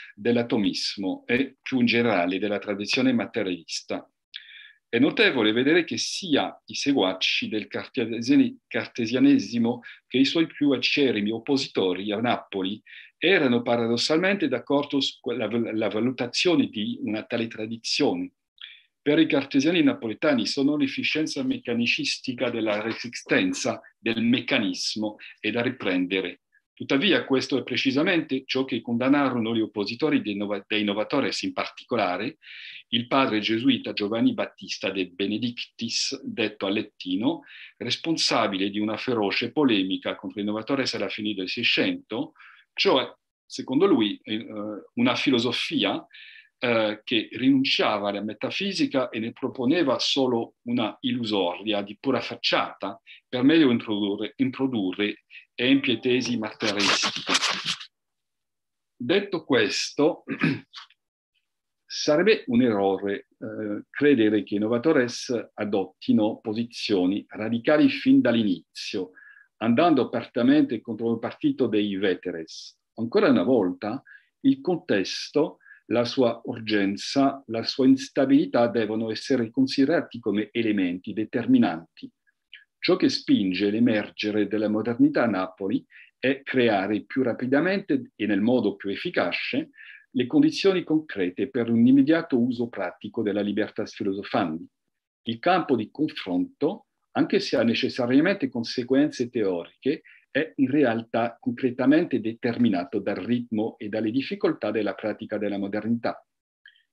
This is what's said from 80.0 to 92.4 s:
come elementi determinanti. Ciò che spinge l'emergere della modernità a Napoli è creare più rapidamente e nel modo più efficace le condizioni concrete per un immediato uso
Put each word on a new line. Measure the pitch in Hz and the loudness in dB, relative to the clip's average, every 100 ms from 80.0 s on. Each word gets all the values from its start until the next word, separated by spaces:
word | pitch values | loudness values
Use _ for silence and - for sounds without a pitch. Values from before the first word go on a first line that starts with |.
| - 120 | -2 -6
come | 113 101 107 | -2 -2 -2
elementi | 120 110 104 90 90 110 | -2 0 0 0 -2 -6
determinanti. | 101 110 127 113 131 110 80 82 - - _ _ _ _ - _ _ | -6 -4 -4 4 4 4 0 -10 -20 -20 _ _ _ _ -20 _ _
Ciò | - 180 | 0 2
che | 139 | 2
spinge | - - 127 95 90 101 | 0 2 2 2 2 0
l'emergere | 110 120 107 101 - 104 104 98 | 4 4 2 -2 -6 -2 0 0
della | 107 107 | 0 0
modernità | 107 110 120 143 151 | 0 -2 2 4 4
a | 117 | 0
Napoli | 95 92 - 98 - - - - _ | 0 -4 -6 -4 -4 -6 -20 -20 _
è | 127 135 | -2 -2
creare | - 131 120 101 98 107 | -2 2 4 2 0 -2
più | - 135 | -2 -2
rapidamente | 123 113 123 139 175 196 - 135 120 - | 0 -2 0 2 2 -2 -2 -4 -4 -6
e | 104 | -2
nel | 98 | 2
modo | 107 127 104 98 | 2 2 2 -4
più | 98 | -8
efficace | 95 180 - 90 87 - 254 320 - - - _ | -6 -4 -2 -2 -2 -4 -4 -6 -14 -20 -20 _
le | 127 120 | -4 2
condizioni | 156 156 143 196 185 | 4 4 4 2 2
concrete | - 156 156 101 90 - 101 | 0 -2 -2 -4 -4 -2 -4
per | 123 113 | -2 0
un | 117 120 | 4 6
immediato | 139 135 165 160 | 6 6 2 2
uso | 127 | 0